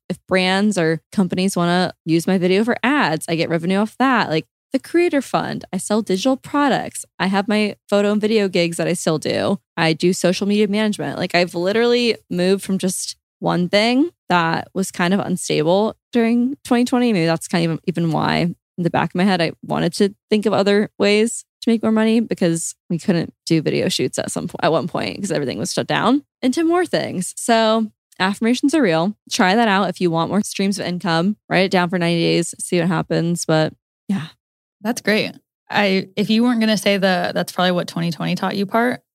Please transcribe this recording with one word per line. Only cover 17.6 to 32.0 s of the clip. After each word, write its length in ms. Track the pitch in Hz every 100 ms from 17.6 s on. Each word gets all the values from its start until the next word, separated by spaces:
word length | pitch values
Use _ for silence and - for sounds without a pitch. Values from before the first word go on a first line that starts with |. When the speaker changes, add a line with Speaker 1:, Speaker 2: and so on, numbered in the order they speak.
| 170
Speaker 1:
of 100 | 160 -
even 240 | 165 165
why 440 | 151 151 156 170 - _ -
in 40 |
the 80 | 170
back 200 | 143 165
of 40 | 175
my 80 |
head, 160 | 196 185
I 100 | 165 -
wanted 300 | - 151 165
to 200 | - 202 202 _
think 160 | 214 214
of 60 |
other 360 | 190 196 202 208 -
ways 460 | 202 208 226 - - _
to 80 | -
make 120 | 226
more 100 | 220
money 280 | 220 220 220
because 540 | 220 175 180 165 - - _
we 80 | 170
couldn't 340 | - 170 - - -
do 140 | 160
video 260 | 147 143 190
shoots 300 | - 127 -
at 120 | -
some 160 | - 175
po-, 80 | -
at 100 | 170
one 160 | 156 123
point 320 | - - -
'cause 100 | 196
everything 280 | 151 135 90
was 140 | -
shut 140 | - 123
down, 380 | 147 175 277 - _
into 220 | 262 254
more 200 | 330 339 349
things. 460 | 165 127 185 175 -
So 540 | - 226 220 220 220 - _ _
affirmations 560 | 185 202 226 247 285
are 80 | 320
real. 320 | 233 160 175 208 -
Try 240 | - 185
that 140 | 214 226
out 200 | 190 185
if 120 | 180
you 100 | 175
want 200 | 165 165
more 120 | 190
streams 360 | 202 - 196 202
of 60 | -
income. 500 | 175 175 165 180 208 _
Write 180 | 165 190
it 40 |
down 200 | 190 175
for 80 |
ninety 240 | 180